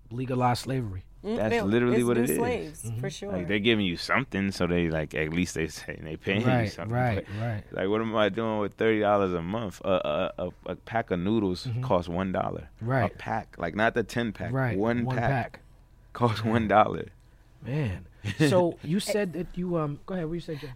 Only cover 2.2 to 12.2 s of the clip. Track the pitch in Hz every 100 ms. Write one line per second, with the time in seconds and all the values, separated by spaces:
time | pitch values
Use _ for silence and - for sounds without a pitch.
2.2 | 170 - 247 226 160 - 113 113 190 -
3.2 | 196 185 175 104 107 110 95 85 - 92
4.2 | 135 95 98 - 87 87 85 80 78 -
5.2 | 78 82 87 80 80 - - 78 78 80
6.2 | - 98 120 127 107 - 104 120 127 101
7.2 | - 104 117 107 - - 95 107 113 107
8.2 | 104 98 113 107 98 - 113 107 104 104
9.2 | 98 87 85 110 110 - - 92 - 76
10.2 | 92 - 90 - - 87 - 113 117 90
11.2 | 92 113 101 90 127 113 127 90 87 85